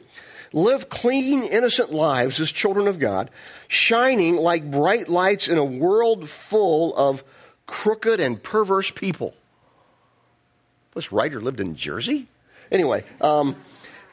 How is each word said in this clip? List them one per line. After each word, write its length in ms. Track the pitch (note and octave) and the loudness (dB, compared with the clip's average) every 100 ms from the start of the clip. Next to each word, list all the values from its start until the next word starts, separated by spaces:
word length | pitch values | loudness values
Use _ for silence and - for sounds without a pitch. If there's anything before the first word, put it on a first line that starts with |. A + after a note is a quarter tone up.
| _ - - - - | _ -20 -20 -20 -6
Live 340 | D3+ G#3 C4+ - | 0 2 0 -4
clean, 560 | - A#3+ C4+ C4 C#4 | -4 0 0 2 0
innocent 480 | G#3 G3+ B3 - A3 | 2 2 2 2 0
lives 480 | D#3 D#3 B2+ B2+ C3 | 0 2 2 0 -2
as 120 | D#3 | -4
children 360 | - G#3 G3 G3+ | -2 -2 0 0
of 120 | F3+ | 0
God, 300 | A#2+ F#2+ G#2+ - - - - | -2 -2 -4 -10 -20 -18 -4
shining 720 | - - A3+ C4 B3 E3+ E3+ | 0 2 4 2 2 2 2
like 340 | E3+ E3+ D3 | 2 0 0
bright 380 | C#3 D#3+ A#3 E3 | 0 2 2 0
lights 400 | F3 F#3 G3+ - | 2 2 2 0
in 80 | E3 | 0
a 80 | C#3 | 0
world 640 | B2+ E3+ G#3+ A#3 G#3+ D3+ | 0 2 2 2 0 -4
full 640 | - - G#3+ G3 D#3 E3 - | -16 -2 2 4 2 0 2
of 280 | C#3 C3+ - - - _ - | 0 0 -8 -20 -20 _ -14
crooked 560 | - G#3+ G#3+ A3+ G#3+ | -4 -2 0 0 0
and 200 | C3+ A2 | 0 -4
perverse 500 | - G#3+ G3+ F#3+ F#3+ | -4 -2 2 0 -2
people." 420 | - G3 D#3 A2+ - _ _ _ _ _ _ _ _ _ _ _ _ _ _ _ | -4 -4 -4 -6 -10 _ _ _ _ _ _ _ _ _ _ _ _ _ _ _
This 180 | E3 - | -12 -4
writer 300 | G2+ C#3+ C3 | 0 0 -2
lived 180 | A#2+ A#2+ | -6 -4
in 160 | F#2 D#2 | -6 -6
Jersey? 520 | D2 D#2 E3+ D4 B3 _ _ - - | -8 -6 -4 -4 -6 _ _ -20 -4
Anyway, 320 | F#3+ D3 G2+ - - | 0 0 -2 -4 -2
um, 380 | D3+ D3+ C#3+ - - - - - - | 0 2 0 -4 -14 -20 -20 -20 -20